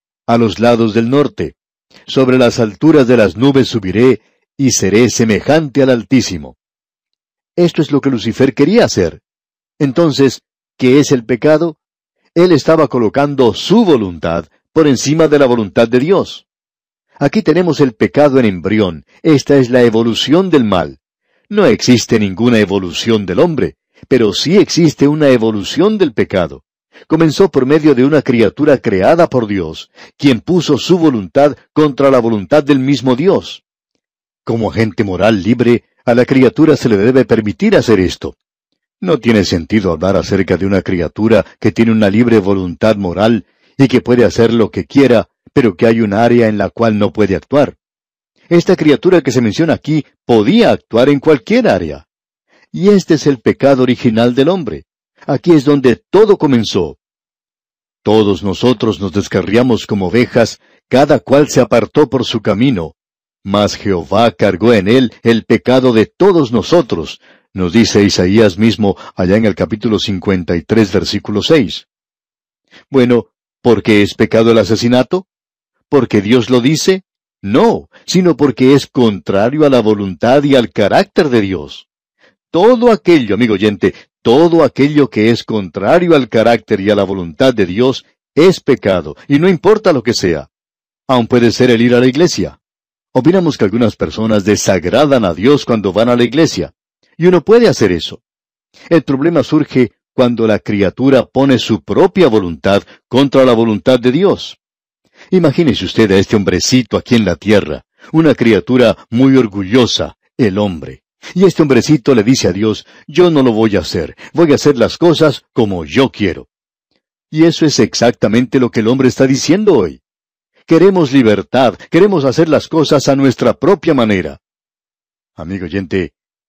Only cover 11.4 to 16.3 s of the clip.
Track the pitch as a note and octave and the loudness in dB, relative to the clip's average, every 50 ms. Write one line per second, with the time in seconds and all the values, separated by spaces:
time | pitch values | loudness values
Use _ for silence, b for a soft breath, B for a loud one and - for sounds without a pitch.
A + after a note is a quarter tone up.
11.4 | - D3 D#3 D3+ E3+ E3+ D3+ _ _ _ _ _ _ _ _ _ _ _ - E3+ | 0 0 2 2 0 -2 -6 _ _ _ _ _ _ _ _ _ _ _ -2 0
12.4 | F3 F#3 E3+ C3+ - - E3 D#3+ D3+ C3 - B2+ A#2 G2+ - C#3 C#3+ C#3+ C#3+ C3 | 2 2 2 0 0 0 0 0 0 0 0 -2 -2 -2 0 -2 -2 -2 0 0
13.4 | C3 A2+ F#2 - - - F3 A#3 A#3 F3+ D3+ A#2 G#2 F#2 F2 D#2+ - E2+ E2 E2+ | 0 0 0 -2 -2 0 2 2 2 2 2 0 0 -4 -8 -8 -6 -6 -4 -6
14.4 | D#2+ _ _ _ _ _ - D#3 D#3+ D3 C3 G#2 - C3 D3+ E3 D#3+ D#3 D3 C#3+ | -8 _ _ _ _ _ -2 0 2 2 2 0 -2 -2 0 0 2 2 2 2
15.4 | C#3 B2 B2 A#2 G#2+ F#2+ - B2 A2+ A2+ A#2+ B2+ C3+ E3+ G3 E3 G#2+ - | 2 2 2 0 -2 -4 0 0 0 2 0 0 0 0 0 -2 -2 -6